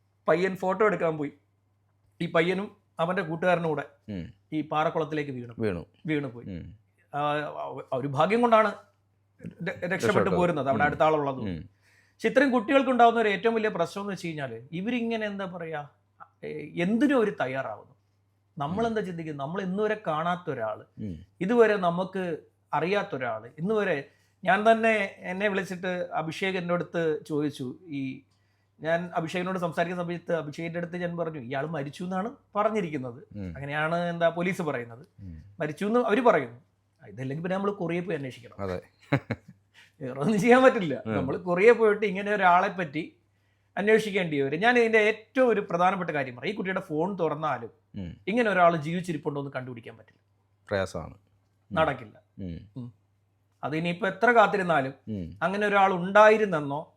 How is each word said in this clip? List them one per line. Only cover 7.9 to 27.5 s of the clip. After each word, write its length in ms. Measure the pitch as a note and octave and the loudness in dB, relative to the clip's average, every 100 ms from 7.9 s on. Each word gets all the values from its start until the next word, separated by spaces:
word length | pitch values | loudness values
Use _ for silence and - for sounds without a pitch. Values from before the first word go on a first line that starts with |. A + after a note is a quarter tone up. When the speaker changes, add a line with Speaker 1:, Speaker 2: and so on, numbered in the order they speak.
Speaker 1:
ഒരു 140 | C3 C#3+ | -4 -2
ഭാഗ്യം 340 | C#3 E3+ A3+ | 2 2 4
കൊണ്ടാണ് 260 | A#3+ A3 G#3+ | 6 6 4
ര-, 800 | - - _ _ _ _ _ - | 0 -14 _ _ _ _ _ -18
രക്ഷപ്പെട്ടു 380 | - E3+ - F3+ | -10 -10 -6 -4
Speaker 2:
രക്ഷപ്പെട്ടത്. 480 | F#3 A3+ D#3+ G2 | 0 2 4 4
Speaker 1:
പോരുന്നത്, 360 | F2+ F3 D#3 C3 | 2 2 0 0
അവിടെ 140 | C#3 | 2
Speaker 2:
ഉം. 40 | D3 | 2
Speaker 1:
അടുത്ത 160 | C#3+ | 2
ആളുള്ളത്. 340 | D#3 D#3 C#3+ C3 | 2 2 0 -4
Speaker 2:
ഉം. 320 | G#2+ E2 - _ _ | -6 -8 -10 _ _
Speaker 1:
പക്ഷെ 420 | _ _ _ A3 | _ _ _ 2
ഇത്രയും 220 | A3 C#4 | 4 4
കുട്ടികൾക്ക് 380 | A#3+ G3+ C#4 C4+ | 2 4 4 4
ഉണ്ടാവുന്ന 300 | B3+ A#3 A3+ | 6 6 6
ഒരു 100 | G#3+ | 2
ഏറ്റവും 260 | G3 A3+ A3+ | 0 0 0
വലിയ 140 | G#3+ | 0
പ്രശ്നം 320 | F3+ E3 G3+ | -2 -4 -4
എന്ന് 120 | G3+ | -8
വെച്ച് 140 | F#3 E3+ | -8 -8
കഴിഞ്ഞാല് 340 | D3+ C3+ A2+ C3 | -8 -8 -10 -10
ഇവരിങ്ങനെ, 560 | E3 G#3 B3 A#3 A3+ G#3 | -6 -4 -4 -2 -4 -4
എന്താ 180 | G3 F#3+ | -6 -8
പറയാ, 420 | F3 E3 D3+ C#3+ _ _ - - _ | -8 -8 -8 -10 _ _ -20 -20 _
ഏ, 380 | D3 D3+ D3 E3 | -12 -12 -8 -2
എന്തിനും 380 | F3+ A3+ C#4 C#4 | 0 2 4 4
ഒരു 160 | G#3 - | 2 0
തയ്യാറാവുന്നു. 520 | C3 C3 B2 G2+ - | -4 -4 -6 -10 -16
Speaker 2:
ഉം. 20 | _ _ _ _ _ _ - | _ _ _ _ _ _ -8
Speaker 1:
നമ്മളെന്താ 440 | C#3+ F#3+ A3+ A3 | -4 -2 -2 -2
ചിന്തിക്കുന്നത്? 460 | F#3 E3+ D#3 C#3+ C#3 | -4 -8 -8 -8 -8
നമ്മൾ 140 | F#3+ | -6
ഇന്നുവരെ 400 | F#3 F#3+ G#3+ G#3+ F3 | -4 -2 -2 -2 -4
കാണാത്ത 460 | D3+ E3+ F3 F3 | -2 -2 -4 -4
ഒരാള്, 300 | B2 A2 G#2+ - - | -6 -6 -6 -12 -12
Speaker 2:
ഉം. 260 | G#2+ E2 - - | -10 -10 -14 -6
Speaker 1:
ഇതുവരെ 360 | F#3+ A#3+ A3 G#3 | 2 6 6 4
നമുക്ക് 600 | F3+ E3+ F3+ F#3+ F3+ D#3 - _ _ | 0 0 -4 -4 -4 -6 -10 _ _
അറിയാത്ത 420 | D3 E3+ G3+ F#3+ C3+ | -2 0 0 -2 -4
ഒരാള്, 340 | B2 A2 A#2 - | -4 -6 -10 -6
ഇന്നുവരെ 500 | F3+ A3 F#3+ D3 C#3 _ _ _ | -2 0 0 -2 -6 _ _ _
ഞാൻ 280 | F3+ F#3+ G#3+ | 0 4 4
തന്നെ, 440 | A3+ A3+ A3 G3 - | 4 4 2 -2 -6
എന്നെ 300 | F#3 F#3 G#3 | -8 -2 -2
വിളിച്ചിട്ട് 600 | G3 F3+ F3+ F#3 F3+ F3+ | -2 -4 -6 -6 -6 -4
അഭിഷേക് 420 | D#3+ D#3+ - G3 F#3+ | -6 -6 -4 -4 -2
എൻ്റെ 180 | F3 | -2
അടുത്ത് 460 | F3 E3+ F3 E3 D3+ - | -2 -2 -2 0 -2 -4
ചോദിച്ചു, 480 | D3+ D3 | -2 -2